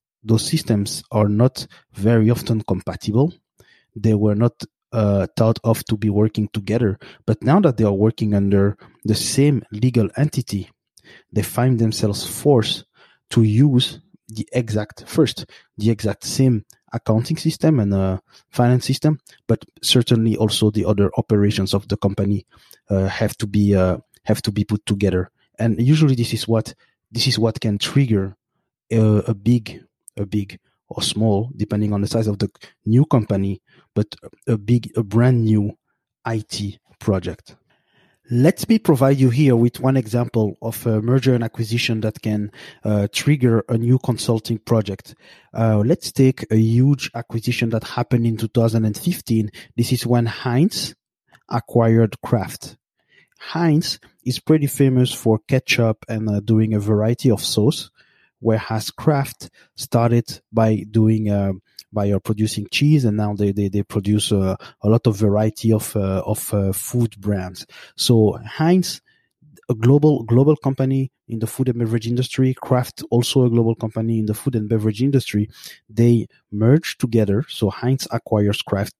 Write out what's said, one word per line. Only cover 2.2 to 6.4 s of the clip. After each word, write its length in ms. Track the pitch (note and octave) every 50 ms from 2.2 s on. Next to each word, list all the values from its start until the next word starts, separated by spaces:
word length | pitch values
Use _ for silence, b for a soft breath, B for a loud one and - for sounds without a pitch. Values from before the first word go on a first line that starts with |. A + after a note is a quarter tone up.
| G#2+ A2
often 300 | A#2+ - - - A#2 G#2+
compatible. 720 | G#2 - G2 F2 - - E2+ - - - G#2 A#2+ C#3+ F3 - _ _ _ _ _ b b b b b b b
They 180 | G#2+ G#2 A2 G#2+
were 220 | G2+ G#2+ G#2+ G2+
not, 260 | G#2 A#2+ A#2 - - - - _ _ _ _
uh, 340 | - A2+ G#2+ G2+ G2+ G2 F#2 - _
thought 220 | - A2+ A2+ A2+ - -
of 200 | A2+ A2 - -
to 100 | - A2+
be 140 | G2+ G#2+ G#2+
working 380 | G2 G#2 G#2+ G#2+ - A2